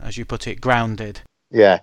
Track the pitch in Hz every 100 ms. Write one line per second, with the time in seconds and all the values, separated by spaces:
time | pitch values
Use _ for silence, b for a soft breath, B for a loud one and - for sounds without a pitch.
0 | 113 113 113 117 123 98 127 123 113 107
1 | 107 101 - _ _ 117 101 90